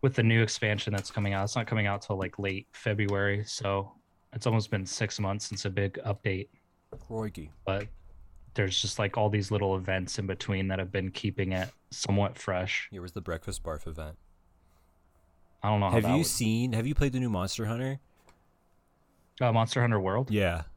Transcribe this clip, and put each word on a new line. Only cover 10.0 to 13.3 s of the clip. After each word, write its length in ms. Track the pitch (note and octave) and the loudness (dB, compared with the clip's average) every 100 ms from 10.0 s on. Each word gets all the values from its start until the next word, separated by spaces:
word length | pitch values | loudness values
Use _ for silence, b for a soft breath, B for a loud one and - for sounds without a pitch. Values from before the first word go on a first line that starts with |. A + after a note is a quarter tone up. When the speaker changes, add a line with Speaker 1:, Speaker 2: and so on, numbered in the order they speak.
| F#2 - | -2 -4
Speaker 1:
in 80 | G2 | -4
between 420 | F#2 - F#2+ F#2+ | -4 -2 0 0
that 100 | F#2+ | -2
have 120 | F#2 | -2
been 200 | G2 F#2 | -2 -2
keeping 420 | - G#2 F#2+ F#2 | -2 -4 -2 -2
it 180 | F#2 F#2 - _ | -2 -4 -8 _
somewhat 480 | - - G2+ G2+ - | -8 0 2 2 -2
fresh. 500 | - F2+ F#2 - - | -4 -2 -2 -4 -6
Speaker 2:
Yeah, 100 | G2 | -10
where's 120 | F2 | -10
the 80 | G2+ | -10
Breakfast 420 | F2 | -6